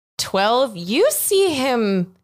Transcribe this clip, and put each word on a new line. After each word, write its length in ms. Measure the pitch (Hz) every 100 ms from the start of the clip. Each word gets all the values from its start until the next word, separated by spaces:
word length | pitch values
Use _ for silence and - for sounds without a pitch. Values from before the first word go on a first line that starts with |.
| _ -
Twelve. 580 | - 190 208 247 269 180
You 340 | 175 262 554
see 440 | 605 - 392 381
him. 600 | 269 262 240 208 190 175 _